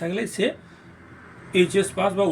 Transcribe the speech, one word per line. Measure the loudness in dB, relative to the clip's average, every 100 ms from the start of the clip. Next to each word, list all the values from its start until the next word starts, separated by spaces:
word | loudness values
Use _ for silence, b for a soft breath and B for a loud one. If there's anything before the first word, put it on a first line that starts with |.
থাকলে | -4 -4 -4 -2
সে | -2 -2 B B B -20 -20 -20 -20 -20 -2 2
এইচএস | 4 2 0 0
পাস | 0 2
বা | 0